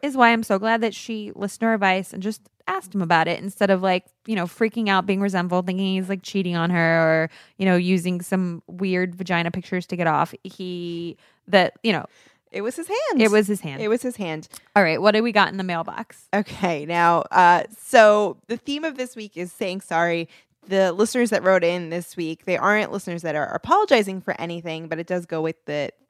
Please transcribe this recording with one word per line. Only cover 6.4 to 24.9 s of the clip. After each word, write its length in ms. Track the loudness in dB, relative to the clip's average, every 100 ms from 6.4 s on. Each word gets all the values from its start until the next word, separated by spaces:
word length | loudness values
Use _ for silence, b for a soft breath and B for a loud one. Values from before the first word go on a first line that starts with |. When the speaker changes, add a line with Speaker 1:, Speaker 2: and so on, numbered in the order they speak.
| -2 0
Speaker 1:
on 140 | 0
her 540 | 2 4 4 4 2
or, 60 | 0 B B B
you 80 | 2
know, 100 | 2
using 460 | 2 0 0 -6
some 400 | -4 -2 -2 -6 -14
weird 480 | -8 -4 -2 -2 -6
vagina 340 | -4 -2 -2
pictures 380 | -6 -6 -6 -6
to 80 | -2
get 100 | 0
off. 300 | 0 -2 -4
He, 720 | -18 -14 -10 -8 -8 -8 -10 -12 b b 2
that, 260 | 4 4 0
you 100 | -2
know. 140 | -2 -4 b b b _
Speaker 2:
It 100 | -8
was 140 | -8 -8
his 120 | -6
hand. 320 | -4 -2 2
Speaker 1:
It 100 | 4
was 160 | 4 2
his 140 | -2
hand. 200 | -6 -8
Speaker 2:
It 60 | -2
was 140 | -2
his 160 | -2 -8
hand. 320 | -8 -8 -10 B B 2
Speaker 1:
All 80 |
right. 180 | 2 4
What 100 | 4
do 100 | 4
we 80 | 2
got 160 | 2 0
in 80 | 0
the 60 |
mailbox? 640 | -4 -4 -6 -10 -14 -18 _
Speaker 2:
Okay. 520 | -4 -4 -4 -2 -2 -2
Now, 360 | 2 4 4 2
uh, 320 | 6 8 6 2 -10
so 580 | 2 8 8 6 2 -4 _
the 100 | -10
theme 260 | -8 -6
of 140 | -6 -6
this 180 | -10 -10
week 220 | -14 -10
is 140 | -12
saying 280 | -6 -8 -8
sorry, 460 | -4 -2 0 -2 -6 b b _ -4
the 240 | 2 2
listeners 400 | 2 0 2 0
that 120 | 2
wrote 200 | 4 4
in 260 | 2 0 -4
this 260 | -8 -8 -8
week, 300 | -8 -6 -4
they 120 | 0
aren't 340 | 2 2 0
listeners 320 | -6 -8 -8
that 120 | -6 -4
are 180 | -4
apologizing 680 | -6 0 0 4 2 2 -4
for 180 | -6 -6
anything, 480 | -6 -8 -8 -10
but 120 | -8